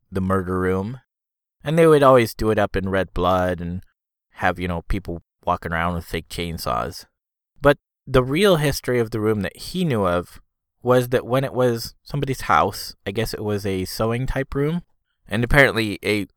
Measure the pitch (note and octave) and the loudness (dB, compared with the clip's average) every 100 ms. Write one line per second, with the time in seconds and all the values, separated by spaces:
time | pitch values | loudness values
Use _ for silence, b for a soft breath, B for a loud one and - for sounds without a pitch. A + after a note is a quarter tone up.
0 | _ F#2+ F#2+ F#2+ F2+ F#2 F#2 F#2+ G2+ C3 | _ -4 0 0 0 -2 0 -2 -4 -10
1 | _ _ _ _ _ _ D3 D#3+ E3 D3+ | _ _ _ _ _ _ -2 4 6 8
2 | C3+ C3 A2+ - G#2+ G#2 G2+ F#2+ F#2+ F#2+ | 8 6 4 0 0 2 0 -2 -2 -2
3 | F2+ - F2+ F#2 F2+ F2+ F2 F2+ - _ | -2 -2 0 2 0 -2 -6 -10 -12 _
4 | _ _ _ - F#2 F2 F2+ E2+ - G2+ | _ _ _ -4 -2 -2 -4 -4 -4 -4
5 | F2 E2+ - _ - F2 E2 E2 F2 E2+ | -4 -10 -12 _ -4 -4 -2 -4 -2 -4
6 | - F2 - - E2+ D#2+ - A#1+ B1+ - | -6 -8 -8 -8 -8 -6 -6 -4 -6 -10
7 | - _ _ _ _ - C3+ C#3+ _ _ | -20 _ _ _ _ 0 2 2 _ _
8 | - C3 B2+ D3 G#3 E3 D3 C3 - B2 | -2 0 2 2 4 4 2 -2 -2 0
9 | A2 A2+ G#2+ G#2+ F2+ - - F3+ F3 A2+ | 0 0 0 0 -4 -8 -10 -4 -2 0
10 | F#2 F2 F2 - _ _ _ _ A#2+ B2+ | 0 0 -4 -12 _ _ _ _ 2 2
11 | B2 A#2+ A2 C3 C#3 G#2+ B2 A#2 - - | 2 0 0 -2 0 0 2 0 -6 -14
12 | - C#3+ C3+ B2+ - D#2+ F2+ - - - | -8 -6 -4 -4 2 2 2 -2 -14 -14
13 | - G2 A2 - G#2 G#2 G#2 F#2+ F#2 - | -8 -4 -4 -4 -4 -4 -4 -4 -4 -4
14 | A2+ A#2+ C3 C3+ C#3 C#3 D3 E3+ - _ | -2 -2 -4 -4 -4 -2 -2 -4 -8 _
15 | _ _ - G#2 A#2+ D3 C3 G2 A2 F#2 | _ _ -8 -4 2 4 4 4 -2 -2
16 | G2 G#2 F#2 | -2 -2 -4